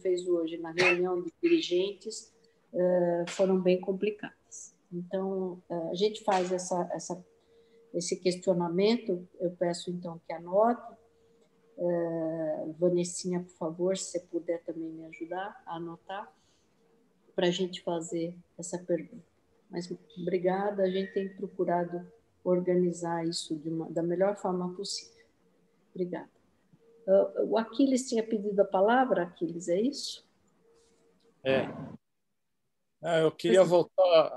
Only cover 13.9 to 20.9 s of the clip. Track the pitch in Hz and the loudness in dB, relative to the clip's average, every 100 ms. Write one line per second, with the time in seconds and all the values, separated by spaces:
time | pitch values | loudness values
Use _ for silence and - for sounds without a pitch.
13.9 | 190 - 175 - 170 170 170 - 160 165 | -2 -4 -10 -8 -6 -4 -6 -6 -10 -10
14.9 | 160 160 160 165 180 202 226 - 165 170 | -12 -16 -14 -10 -8 -8 -12 -14 -10 -10
15.9 | 165 - 196 233 _ _ _ _ _ _ | -12 -12 -12 -12 _ _ _ _ _ _
16.9 | _ _ _ _ - 180 175 180 180 - | _ _ _ _ 0 2 2 -2 -4 -6
17.9 | 170 165 170 165 175 - - 175 175 180 | -4 -4 -4 -4 -8 -18 -16 -10 -8 -2
18.9 | 170 147 - - _ _ _ _ - 175 | -2 -4 -16 -20 _ _ _ _ -10 -8
19.9 | 175 _ - 175 180 180 190 202 196 190 | -10 _ -10 -2 0 2 0 0 0 0